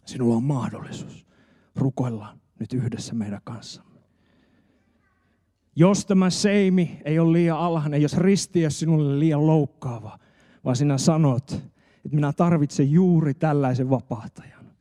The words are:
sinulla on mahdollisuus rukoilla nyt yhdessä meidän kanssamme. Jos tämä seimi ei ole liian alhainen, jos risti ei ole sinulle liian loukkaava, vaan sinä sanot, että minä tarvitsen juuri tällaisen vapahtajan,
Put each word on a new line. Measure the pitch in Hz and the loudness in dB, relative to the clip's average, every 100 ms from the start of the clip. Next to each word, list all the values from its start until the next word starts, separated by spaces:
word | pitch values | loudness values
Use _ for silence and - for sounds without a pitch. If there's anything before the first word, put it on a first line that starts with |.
| - | -16
sinulla | - 120 113 | -4 0 0
on | |
mahdollisuus | 131 139 110 - - - - - _ _ _ _ _ - | 0 -2 -4 -8 -12 -14 -14 -18 _ _ _ _ _ -4
rukoilla | 131 - 123 113 104 - _ _ | -4 -2 -6 -6 -12 -20 _ _
nyt | 110 | -8
yhdessä | 127 113 110 - | -4 -4 -6 -8
meidän | 117 101 101 | -8 -6 -10
kanssamme. | - 113 - - _ _ _ _ _ _ _ _ _ _ _ _ _ _ _ _ _ _ _ - | -12 -16 -16 -20 _ _ _ _ _ _ _ _ _ _ _ _ _ _ _ _ _ _ _ 2
Jos | 175 202 - | 4 4 0
tämä | 190 185 | 2 2
seimi | 170 208 202 190 185 175 - - | 2 2 2 2 2 0 -4 -4
ei | 156 | 2
ole | 165 | 2
liian | 165 170 156 | 4 2 0
alhainen, | 175 165 151 147 | -2 -2 -2 0
jos | 147 139 | 0 2
risti | 185 196 - 180 | 2 2 0 0
ei | 160 | 0
ole | |
sinulle | 139 160 160 143 139 | -2 0 2 2 2
liian | 160 147 156 | 0 2 4
loukkaava, | 160 143 - 135 117 107 - _ _ _ _ 131 | 2 0 -6 -12 -10 -14 -18 _ _ _ _ -4
vaan | 123 | 0
sinä | 147 139 | 0 2
sanot, | 156 160 151 123 - - - _ _ _ - | 2 2 2 0 -4 -10 -12 _ _ _ -6
että | 147 | -2
minä | 147 | -2
tarvitsen | - 175 170 143 - 139 | 0 2 2 0 0 2
juuri | 156 185 170 156 | 4 4 4 2
tällaisen | 131 156 147 135 127 131 | 0 0 0 0 0 0
vapahtajan, | 131 - 110 104 - - - - _ | -2 -4 -10 -10 -18 -20 -20 -20 _